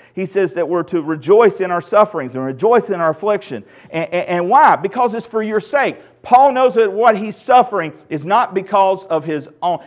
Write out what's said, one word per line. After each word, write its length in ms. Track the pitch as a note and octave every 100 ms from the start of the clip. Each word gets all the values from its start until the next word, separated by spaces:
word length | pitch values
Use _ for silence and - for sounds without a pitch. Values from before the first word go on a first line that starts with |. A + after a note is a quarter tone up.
| _
He 120 | - F#3
says 280 | G3 F3+ E3
that 120 | D#3+
we're 160 | F3
to 180 | E3 E3+
rejoice 600 | D3+ D#3+ B2+ G#3+ A3 G#3
in 100 | F#3
our 80 | F3
sufferings 560 | - G#3 G#3+ D#3+ B2+ B2+
and 80 |
rejoice 460 | C3 B2+ G#3 A#3+ -
in 100 | F3+
our 120 | D#3+
affliction. 520 | D#3 G#3 G#3 - A#2+ - _ -
And, 240 | E3 E3
and, 140 | F3 -
and 220 | F3 F3
why? 260 | C4+ C#4+ D3
Because 380 | F#3+ A#3+ B3
it's 120 | A3+ -
for 160 | A3
your 200 | G#3+ G#3+
sake. 360 | - C#4+ A3+ - - _
Paul 280 | - B3 C#4
knows 240 | B3+ B3+ A3+
that 160 | G#3+
what 260 | G3 A#3+ G3+
he's 200 | G#3+ -
suffering 560 | - B3+ B3 G3+ D#3 - -
is 160 | D#3 D#3
not 280 | G#3+ A#3+
because 520 | G3 F#3+ G3+ F#3+ F#3 -
of 180 | D#3+
his 240 | D3+ D3+ C3 -
own. 180 | F3 E3